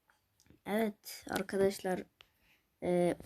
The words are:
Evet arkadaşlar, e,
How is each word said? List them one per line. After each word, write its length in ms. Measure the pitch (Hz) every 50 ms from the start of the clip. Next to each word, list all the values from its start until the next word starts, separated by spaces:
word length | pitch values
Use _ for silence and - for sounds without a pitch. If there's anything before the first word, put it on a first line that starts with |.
| _ _ _ _ _ _ _ _ _ - - _ _
Evet 580 | - 196 220 226 214 208 - _ - - - - -
arkadaşlar, 720 | - - 190 - - 196 196 196 202 - - 190 185 - - - _ _ - - _ _ _ _ _ _ _ _ _ _ -
e, 340 | 175 180 175 175 175 - - -